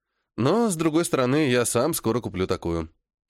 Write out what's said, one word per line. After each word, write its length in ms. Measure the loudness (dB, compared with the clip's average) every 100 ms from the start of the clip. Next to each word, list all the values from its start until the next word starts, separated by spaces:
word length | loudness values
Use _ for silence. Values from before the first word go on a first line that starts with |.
| _ _ _ -2
«Но, 320 | 0 2 0
с 80 | 0
другой 260 | 2 2
стороны, 460 | 2 0 2 2 2
я 160 | 2 0
сам 280 | 0 0
скоро 280 | -2 -2 -2
куплю 260 | -4 -4 -4
такую». 420 | -2 -4 -4 -6 _ _ _